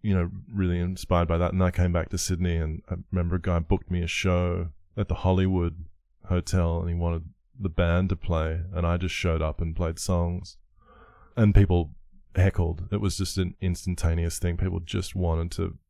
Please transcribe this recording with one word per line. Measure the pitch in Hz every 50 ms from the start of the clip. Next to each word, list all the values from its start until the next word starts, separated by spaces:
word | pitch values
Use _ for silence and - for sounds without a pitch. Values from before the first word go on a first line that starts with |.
you | - 107 98
know, | 92 87 87 92 95 - -
really | - 101 95 90 87 87
inspired | 87 90 92 - - - 90 87 85
by | 80 85
that. | 85 87 85
And | - 92 92
I | 90
came | - - 87 90
back | 85 87 - -
to | -
Sydney, | 87 - - 92 85 90 90 85
and | 82 80 78 78 - - -
I | 87 87 - _
remember | - 92 87 85 90
a | 90
guy | - 92 87 85
booked | 82 - 98 - - -
me | 90 90 85
a |
show | 82 - - - 95 90 87 90 87 87 90 87 82 - - - _ _
at | - 104
the | - -
Hollywood | - - 95 92 92 95 95 95 90 87 85 80 85 80 - - _ _ _ _ _ -
Hotel, | - 92 90 87 - - 95 85 82 82 85
and | 85 87
he | 85
wanted | 85 85 85 85 82 82 80 - _ _ _ _ -
the | - 92
band | 80 - 87 85 85 90 92 92
to | 92
play, | - - - 85 80 80 80 80 87 82 92 98
and | 85 85
I | 85 85
just | 87 90 90 -
showed | - - 90 80 80
up | 78 78 76 -
and | 87 82 80
played | - 87 82 80 -
songs, | - - 92 87 85 85 87 90 - - - - - _ _ _ _ _ - - - - _ _ - - _
and | - 110 104 98
people | 101 101 85 90 87 82 73 - - - - - - - _ -
heckled. | - 92 95 - - 85 82 82 82 87 -
It | 101 104
was | 104 95 82
just | - 98 - -
an | 98 92 87 - _
instantaneous | - 90 87 - - 95 90 - - 82 82 85 85 85 - -
thing. | - 87 85
People | 82 90 92 90 90
just | 87 - - 95 90 - -
wanted | 92 90 85 82 80 85 85
to | - - 90 87 87 - _